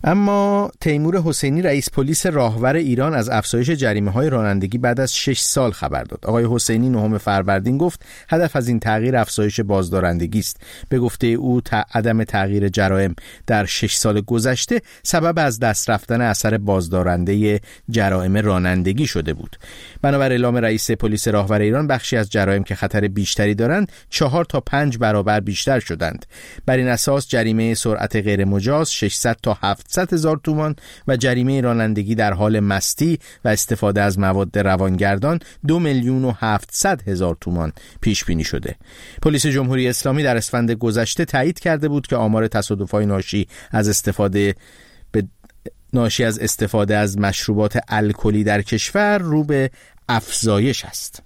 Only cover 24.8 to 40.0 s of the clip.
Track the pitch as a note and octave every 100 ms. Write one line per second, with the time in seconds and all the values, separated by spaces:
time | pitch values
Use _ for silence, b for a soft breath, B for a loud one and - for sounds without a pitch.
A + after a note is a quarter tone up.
24.8 | D3 A#2 A#2 G#2+ G2+ G#2+ G2+ F#2+ - C3
25.8 | - E2 E2 - - B B B - B2+
26.8 | B2+ A#2 - C#3 - B2 A2+ A2 A2+ A2+
27.8 | A#2 G#2+ G#2 A2 G2+ G2+ G2 G2 G#2 D3
28.8 | D#3+ - G2+ - A#2+ A2+ - G#2 G2+ G2+
29.8 | - - F#3 E3+ D#3 D#3 - D3+ D#3 D3
30.8 | B B - B2+ B2+ B2 B2 C3+ B2 A#2
31.8 | A2 G#2+ G2+ A2+ G#2 F2+ G#2+ A2 G2+ G2
32.8 | - - D#3+ D#3+ B B B2 G#2+ - A2+
33.8 | G#2 G2+ G2+ F#2+ G2 F#2+ G2 G#2 F#2+ F#2
34.8 | F#2+ F#2 G2 G2 C3 E3+ B B D3 E3
35.8 | D#3+ C3+ A#2+ C3 C3 A2 A2 G#2 - -
36.8 | G2 F#2 G2+ F#2 F2+ E2 - F2 D#2+ -
37.8 | B B A2+ G2 - E2 D2+ C#2 - -
38.8 | B B B B D#3 D3 D3+ C3+ B2+ C3
39.8 | B2 B2